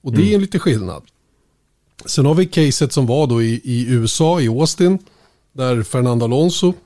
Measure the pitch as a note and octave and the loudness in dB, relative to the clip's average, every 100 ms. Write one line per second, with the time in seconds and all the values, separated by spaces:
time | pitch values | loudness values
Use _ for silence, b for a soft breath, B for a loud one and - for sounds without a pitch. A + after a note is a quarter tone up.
0 | C3 C3 G3 G#3 G3 F#3+ - A2 F2+ D2 | -2 2 2 2 0 -2 0 -2 -4 -12
1 | _ _ _ _ _ _ _ _ _ - | _ _ _ _ _ _ _ _ _ -20
2 | - - C#3 D#3+ F3+ - D3+ - C#3 - | -6 0 2 2 2 2 0 0 -2 0
3 | B2 C#3+ D3 A#2 A2+ A#2 C3 A#2+ A#2+ B2 | 0 0 0 0 0 -2 -4 -4 0 0
4 | A2+ - D#3+ F3 A#2+ A#2+ D#3+ - F3+ F#3+ | 0 0 0 2 0 0 -2 0 0 0
5 | b b b b b C3+ B2+ A#2+ G#2 B2+ | b b b b b -6 -2 -2 -2 -2
6 | B2 A#2+ A#2 B2+ E3+ E3 F3+ F3+ | 0 0 0 2 0 2 -2 -2